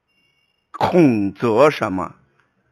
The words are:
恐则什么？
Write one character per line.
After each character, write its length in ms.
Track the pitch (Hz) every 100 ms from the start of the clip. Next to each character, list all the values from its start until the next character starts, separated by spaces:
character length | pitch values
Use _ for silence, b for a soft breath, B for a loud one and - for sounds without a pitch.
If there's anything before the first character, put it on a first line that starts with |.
| _ _ _ _ _ _ _
恐 640 | - - 180 151 110 98
则 380 | 82 117 110 151
什 220 | - 107
么？ 220 | 95 80 - _ _ _ _ _